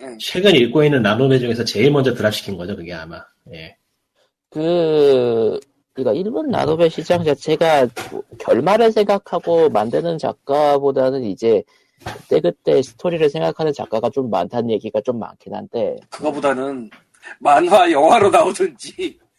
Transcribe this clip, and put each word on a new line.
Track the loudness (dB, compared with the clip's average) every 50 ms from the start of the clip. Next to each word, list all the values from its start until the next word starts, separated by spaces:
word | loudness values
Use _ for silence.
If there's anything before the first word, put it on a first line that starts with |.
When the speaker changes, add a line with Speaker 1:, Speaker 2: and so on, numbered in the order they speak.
| -18
Speaker 1:
예. | -18 -16 -12
Speaker 2:
최근 | -12 -8 -6 0 2 4 6
읽고 | 6 4 4 4 2 2
있는 | 4 2 2 2
나노베 | 0 2 2 2 2 2 2
중에서 | 0 -2 -4 -4 -4
제일 | -4 -2 0 2 2
먼저 | 2 2 0 0 -2
드랍시킨 | 0 -2 -2 -2 -4 -8 -10 -10
거죠, | -10 -8 -10 -10
그게 | -10 -10 -12 -12
아마. | -14 -14 -14 -16 -18 -20 _ _ _ _ -20 -20
예. | -20 -20 -20 -20 _ _ _ _ _ _ _ _ _ _ _ _ _ _ _
Speaker 3:
그, | _ -6 -2 -2 0 0 0 0 2 4 4 4 4 4 2 2 0 0 0 0 -2 -4 -10 _ _ _ _ _ _
그러니까 | -4 -2 -2 -2 -2
일본 | -2 -4 -6 -6 -4 -4
나노베 | -2 -2 0 -2 0 2 2 0
시장 | 0 -2 -2 -2 -2 0 0
자체가 | 0 -2 -2 -2 -4 0 0 2 2 4 4 2 0 -2 -10 -14 -12 -12 -12 -14 -14 -16 -12
결말을 | -2 0 0 2 2 2 2 4 4 2 2
생각하고 | 2 2 2 0 -2 -2 -6 -6 -6 -2 0 2 4 4 4
만드는 | 2 0 -2 0 -2 -2 -2 -2 -6 -4
작가보다는 | -4 -6 -6 -8 _ -2 0 2 2 2 2 2 2 0 0 2 0 0 0 -2 -4
이제 | -6 -6 -2 0 2 2 2 0 -4 _ _ _ _ _ _ -16
그때그때 | -14 -14 -14 -6 _ -2 0 0 0 -4 -2 _ 0 2 2 0
스토리를 | -2 -8 _ -6 -4 -2 0 0 0
생각하는 | 0 0 -4 -4 -2 -2 -2 -4 -2
작가가 | -4 -8 -6 -4 -4 -4 -2
좀 | -2 -2 -4 -2
많다는 | -2 -2 -2 -2 -4 -4 -2 -2
얘기가 | -2 -4 -4 -4 -6 -4 -4
좀 | -4 -6 -6
많긴 | -8 -12 -14 _ _ -14 -14
한데. | -14 -14 -10 -6 -4 -4 -4 -6 -8 -14 _
Speaker 1:
그거보다는 | -16 -8 -6 -6 -6 -2 -2 -2 -2 -2 -6 -8 -8 -10 -14 -16 -20 -20 _ _ _ _ _ -20 -20 _
만화, | 0 2 2 4 4 4 4 4 6 4 4
영화로 | 4 4 4 6 6 4 4
나오든지, | 4 4 2 2 0 -2 -4 -4 -4 _ -18 -18 -12 -10 -10 -10 -10 _ _ _ _